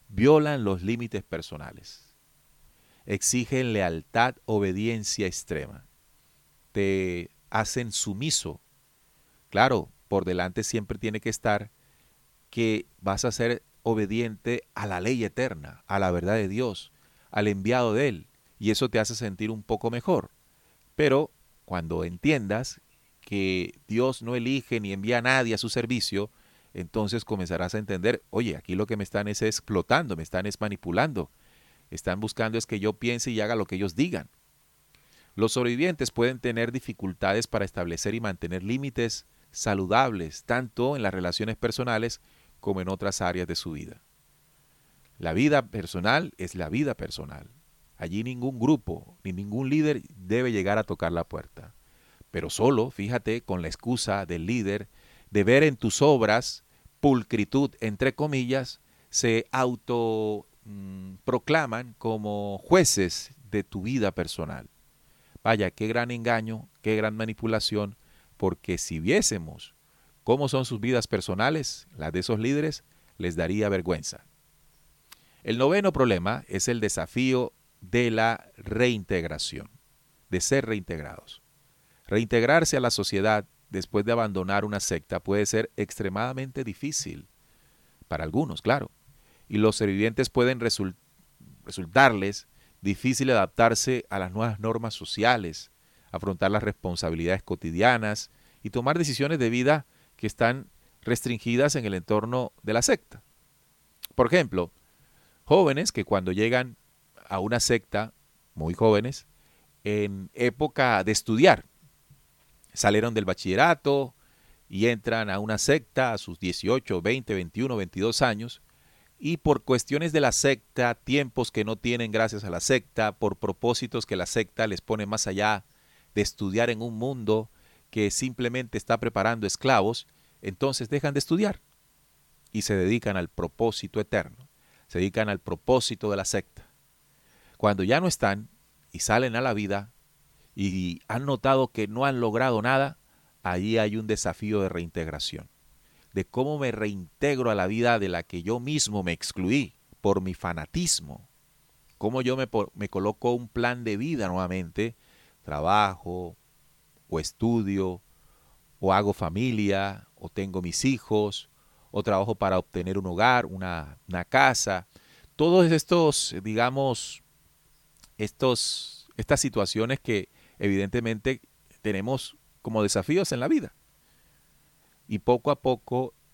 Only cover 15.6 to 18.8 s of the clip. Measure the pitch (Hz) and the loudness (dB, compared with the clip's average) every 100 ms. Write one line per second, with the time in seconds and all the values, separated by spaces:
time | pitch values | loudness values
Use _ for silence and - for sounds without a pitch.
15.6 | 71 - - 98 95 87 87 110 98 104 | -14 -18 -4 0 2 0 0 0 0 -2
16.6 | 123 92 - _ _ _ _ 107 104 98 | -4 -6 -14 _ _ _ _ 0 0 0
17.6 | 98 123 117 107 143 90 - _ _ _ | 0 2 2 2 0 -2 -12 _ _ _
18.6 | 104 104 | 0 2